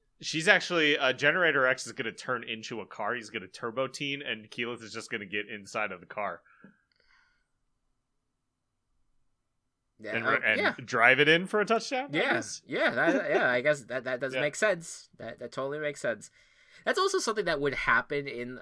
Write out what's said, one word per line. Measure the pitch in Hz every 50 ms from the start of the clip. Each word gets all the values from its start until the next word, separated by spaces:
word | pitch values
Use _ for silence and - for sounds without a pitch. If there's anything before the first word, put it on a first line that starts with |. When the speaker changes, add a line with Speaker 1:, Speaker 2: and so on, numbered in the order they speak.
| _ _ _ _
Speaker 1:
she's | - - 151 160 160
actually, | 208 196 170 - - 180 165 151 147 151 143
uh, | 139 131 127
Generator | 123 143 151 165 185 175 160 139 139 127
X | 127 131 - -
is | 117 107
gonna | - 117 110
turn | - - - 131 123 113 113
into | 120 113 113 113 - 123 107
a | 95
car. | - - - 104 104 120
He's | 120 107 104
gonna | 113 107 92
Turbo | 92 - - 127 117 110 131 131
Teen, | 131 - - 147 139 139 143
and | 139 127 113 110 107 110
Keyleth | - 123 120 120 120 110 113
is | 98 110
just | 113 - -
gonna | 117 104 104
get | 87 104 104 104 -
inside | 110 101 98 - - 113 107 98
of | 92 85
the | 90
car. | - - 107 104 92 85 - _ _ _ _ - 196 _ _ _ _ _ _ _ _ _ _ _ _ _ _ _ _ _ _ _ _ _ _ _ _ _ _ _ _ _ _ _ _ _ _ _ _ _ _ _ _ _ _ _ _ _ _ _ _ _ _ _ _ _ _ _ _ _ _ _ _ _ _ _ _ _ -
Speaker 2:
Yeah, | 107 104 110
Speaker 1:
And, | 113 117
Speaker 2:
uh, | 131 127 127 127
Speaker 1:
and | 110 107 -
Speaker 2:
yeah. | 415 - - - 120
Speaker 1:
drive | - 127 113 117 123 131 131
it | 147
in | 151 156 - 190
for | - 214 208
a | 202
touchdown, | 220 226 214 - - 277 254 285 277 -
I |
Speaker 2:
Yeah, | 170 247 269 -
Speaker 1:
guess? | - - 101 - - -
Speaker 2:
yeah, | - 147 240 - -
that, | - 127 - 339 277 226 170 143
yeah. | - - - 127
I | 123 127
guess | 127 151 151 139 110
that, | 117 123 131 117
that | 127 127 123
does | 135 131 131
Speaker 1:
Yeah. | 127
Speaker 2:
make | 143 151 -
sense. | - 214 208 185 165 165 - - - - _ _
That, | - 117 113 - -
that | 123 120
totally | - 139 135 139 147 151
makes | 147 147 143 -
sense. | - 123 110 104 - - _ _ _ _ _ _ _ _ - - -
That's | - 254
also | 359 381 381 381 359
something | - 240 214 214 180
that | 170 156 139
would | 143 139 123
happen | - - 139 117 120 - - 147 143 139
in, | 135 113 123 123 123 127 101